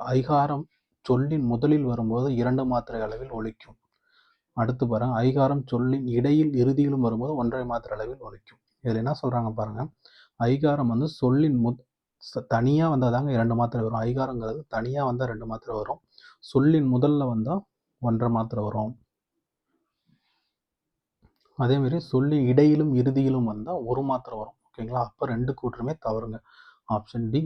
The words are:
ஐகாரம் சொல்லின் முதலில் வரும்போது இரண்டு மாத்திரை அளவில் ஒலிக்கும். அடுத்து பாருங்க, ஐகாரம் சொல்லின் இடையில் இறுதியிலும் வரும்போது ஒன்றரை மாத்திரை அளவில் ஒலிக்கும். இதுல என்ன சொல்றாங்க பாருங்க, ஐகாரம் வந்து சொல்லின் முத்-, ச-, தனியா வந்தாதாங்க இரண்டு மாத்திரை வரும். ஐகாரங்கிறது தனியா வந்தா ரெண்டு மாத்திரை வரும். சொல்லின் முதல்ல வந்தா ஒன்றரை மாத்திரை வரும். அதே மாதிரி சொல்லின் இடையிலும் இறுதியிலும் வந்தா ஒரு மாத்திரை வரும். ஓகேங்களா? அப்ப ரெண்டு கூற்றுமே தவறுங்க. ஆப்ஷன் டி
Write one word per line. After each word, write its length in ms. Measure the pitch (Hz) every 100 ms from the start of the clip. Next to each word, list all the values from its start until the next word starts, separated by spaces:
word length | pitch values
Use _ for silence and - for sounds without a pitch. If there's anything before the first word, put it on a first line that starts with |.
| 120
ஐகாரம் 560 | 127 131 143 147 143 160 _ _ _ -
சொல்லின் 380 | 123 143 156
முதலில் 420 | 120 117 147 151 131
வரும்போது 420 | 117 110 117 139
இரண்டு 280 | 120 120 131
மாத்திரை 360 | 127 120 117 113
அளவில் 300 | 107 113 131
ஒலிக்கும். 440 | 113 110 - - - _ _ _ _ _ _ _ -
அடுத்து 280 | 113 123 120
பாருங்க, 280 | 110 123 113
ஐகாரம் 480 | 127 139 135 143 127
சொல்லின் 400 | 120 127 135 123
இடையில் 440 | 120 139 151 151
இறுதியிலும் 500 | 131 123 135 143 135
வரும்போது 280 | 117 110 135
ஒன்றரை 300 | 147 117 131
மாத்திரை 300 | 123 117 -
அளவில் 280 | 107 110 135
ஒலிக்கும். 380 | - - _ _ _ _
இதுல 200 | 120 113
என்ன 120 | 123
சொல்றாங்க 360 | 147 131 120 110
பாருங்க, 300 | 110 107 107 156 _ _ - _ -
ஐகாரம் 500 | 120 139 151 147 120
வந்து 180 | 113 151
சொல்லின் 500 | - 127 135 156 127
முத்-, 260 | 117 123 _ _ _ _
ச-, 220 | - 131 -
தனியா 400 | 117 127 151 165
வந்தாதாங்க 420 | 139 123 120 143
இரண்டு 240 | 120 117
மாத்திரை 280 | 117 117 120
வரும். 180 | 110 113
ஐகாரங்கிறது 600 | 113 131 131 120 110 147 -
தனியா 340 | 113 120 143
வந்தா 220 | 131 120 123
ரெண்டு 200 | 110 113
மாத்திரை 280 | 110 - 107
வரும். 240 | 107 - _ _ - _
சொல்லின் 440 | - 131 147 160 135
முதல்ல 380 | 127 147 147 131
வந்தா 300 | 113 113 196 - _ _ _
ஒன்றரை 280 | 120 113 120
மாத்திரை 320 | 113 113 113
வரும். 300 | 104 113 110 127 _ _ _ _ _ _ _ _ _ _ _ _ _ _ _ _ _ _ _ _ _ _ _ _ _ -
அதே 180 | 123 139
மாதிரி 200 | 131 165
சொல்லின் 460 | - 127 143 151 127
இடையிலும் 460 | 131 151 151 151
இறுதியிலும் 540 | 127 127 131 135 131 113
வந்தா 240 | 107 131 180
ஒரு 200 | 117 127
மாத்திரை 340 | 139 127 120 110
வரும். 200 | 107 -
ஓகேங்களா? 360 | _ - 113 123
அப்ப 240 | 113 - 139
ரெண்டு 260 | 117 123
கூற்றுமே 400 | 131 123 - 120 160
தவறுங்க. 400 | 113 110 113 110 _ _ - _ -
ஆப்ஷன் 380 | 107 - 117 113
டி 120 | 135